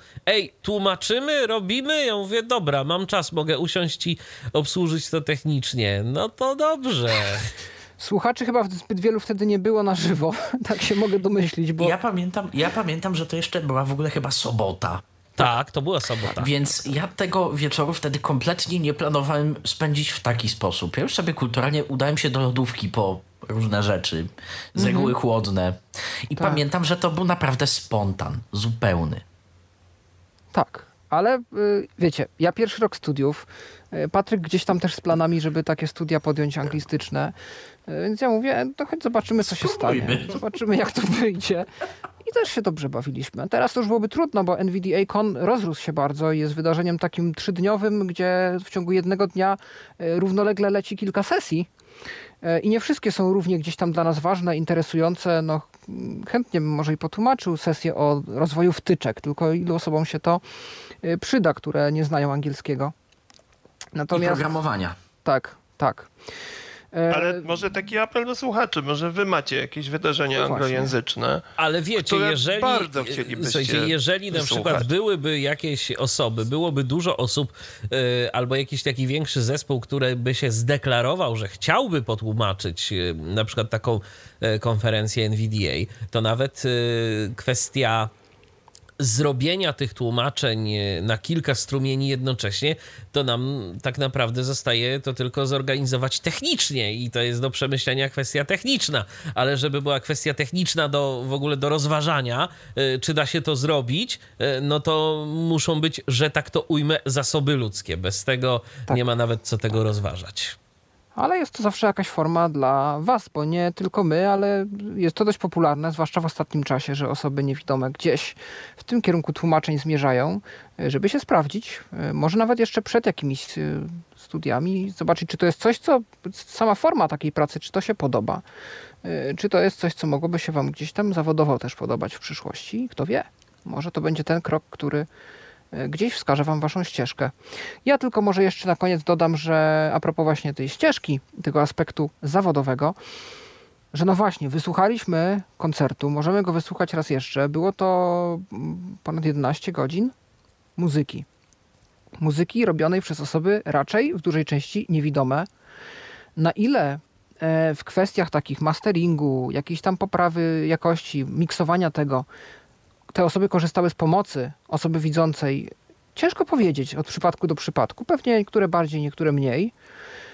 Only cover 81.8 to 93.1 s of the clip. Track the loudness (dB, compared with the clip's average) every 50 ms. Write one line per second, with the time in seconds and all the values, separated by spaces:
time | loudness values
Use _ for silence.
81.8 | 2 2 0 0 0 0 -4 -2 -2 -2 0 0 2 0 0 -2 -4 -6 -6 -6
82.8 | -6 -4 -2 -2 0 -2 -2 -4 -4 -2 0 0 0 0 -2 -4 -2 -2 -2 -2
83.8 | 0 0 0 0 -2 -8 -18 -20 -20 -20 -10 -4 -2 0 0 0 0 0 0 2
84.8 | 2 2 2 2 0 0 0 0 0 0 2 0 0 0 0 0 0 0 0 -2
85.8 | -4 -4 -8 -12 -10 -4 -2 0 2 2 2 2 0 -2 -2 -4 -2 0 0 2
86.8 | 2 2 0 0 0 0 0 -2 -2 -4 -6 -6 -2 -2 -2 -2 -2 -2 0 0
87.8 | 2 2 2 2 0 -2 -6 _ _ -20 -20 -20 -20 _ _ _ _ -20 -20 -20
88.8 | -20 -14 -6 -2 0 0 2 2 2 2 2 2 0 0 0 0 0 -2 -2 -2
89.8 | -4 -6 -4 -2 -2 0 0 2 0 0 0 0 0 0 0 0 -2 -2 0 0
90.8 | 0 0 -2 -2 0 0 -2 -2 -2 -2 -2 -2 0 0 -2 -2 -2 -2 -2 -2
91.8 | 0 0 0 0 0 -2 -2 -2 -2 -2 -2 -2 -2 -4 -2 0 0 -2 -2 -2
92.8 | -6 -20 -20 -20 -12 -4